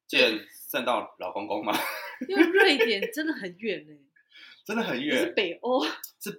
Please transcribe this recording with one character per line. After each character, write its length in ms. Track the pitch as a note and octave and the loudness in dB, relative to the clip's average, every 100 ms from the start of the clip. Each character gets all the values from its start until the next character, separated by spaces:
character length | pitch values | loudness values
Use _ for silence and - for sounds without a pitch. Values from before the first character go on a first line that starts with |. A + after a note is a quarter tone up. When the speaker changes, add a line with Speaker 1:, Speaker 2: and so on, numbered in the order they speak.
| - | 0
Speaker 1:
见 420 | C#3 A#2 G#2+ - - - | 4 4 2 -6 -18 -6
圣 160 | C#3 B2 | -2 0
诞 100 | A2 - - | 0 -2 -8
老 140 | F#2 | -8
公 160 | G2+ G#2 | -6 -4
公 180 | G#2+ G#2+ | -2 0
吗？” 80 | - - - - - B3+ | -2 -2 -8 -12 -10 0
Speaker 2:
对。 20 | |
因 80 | F#4+ | 4
为 60 | |
瑞 340 | E4+ F#4+ G4 C4+ | 4 6 6 4
典 340 | A3+ G3+ - | 2 0 -2
真 140 | D4 D#4 | -4 -4
的 80 | |
很 240 | B3+ F#3+ F3 | -6 -10 -8
远 260 | A3 D#3+ D3+ | -6 -6 -10
欸。 120 | D3 _ _ _ - - - | -20 _ _ _ -20 -20 -14
Speaker 1:
真 140 | - A3+ | -6 -4
的 60 | |
很 180 | F3+ B2+ | -2 -2
远。 160 | D3 B3+ | 0 0
Speaker 2:
是 140 | F4 | 0
北 220 | A#3 F3 E3+ | 0 -4 -4
欧。 220 | A#3+ C4 D#4 - - _ | 0 0 0 -4 -12 _
Speaker 1:
是 120 | - | -12